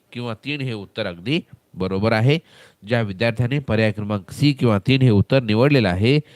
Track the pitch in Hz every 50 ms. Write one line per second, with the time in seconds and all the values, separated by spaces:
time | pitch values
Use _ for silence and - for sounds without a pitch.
0 | _ _ - 120 120 120 110 - - 135 147 143 135 131 113 104 95 - _ 113
1 | 107 95 87 85 90 117 151 185 - _ - _ _ _ - 85 90 92 95 95
2 | 104 113 113 110 113 135 147 165 - _ _ - - - _ _ - 101 123 117
3 | 113 101 95 90 117 117 110 - 123 117 135 147 139 - 110 107 110 107 98 107
4 | 104 104 107 101 92 - - - 131 147 139 127 127 117 107 98 - - 131 131
5 | 131 127 107 98 95 - 135 135 123 107 104 110 127 147 143 131 110 92 87 92
6 | 107 120 143 151 - - -